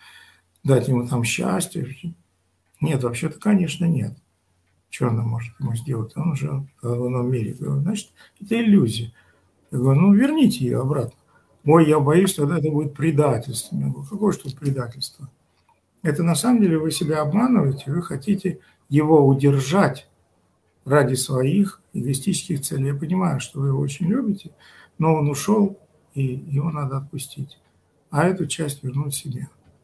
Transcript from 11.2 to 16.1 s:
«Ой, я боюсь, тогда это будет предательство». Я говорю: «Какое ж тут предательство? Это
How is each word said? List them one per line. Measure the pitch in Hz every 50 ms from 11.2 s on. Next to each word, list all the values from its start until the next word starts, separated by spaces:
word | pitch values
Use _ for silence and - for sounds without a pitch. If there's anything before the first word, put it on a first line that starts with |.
| _ _ _ _ _ _ _ _ -
«Ой, | 143 160 170 160 147
я | 156 151
боюсь, | 135 143 156 180 196 190 -
тогда | 156 143 147 175 160
это | 143 156
будет | 143 147 151 139 -
предательство». | - 143 165 147 143 151 135 120 113 - 131 113 - - - -
Я | 139 139 139
говорю: | 135 - - -
«Какое | 214 190 214 196
ж | 165 -
тут | - 135 - -
предательство? | 147 143 135 131 120 113 - 131 - - - - 139 - _ _ _ _ _ _ _ _ _ _ _ _ _ _
Это | - 160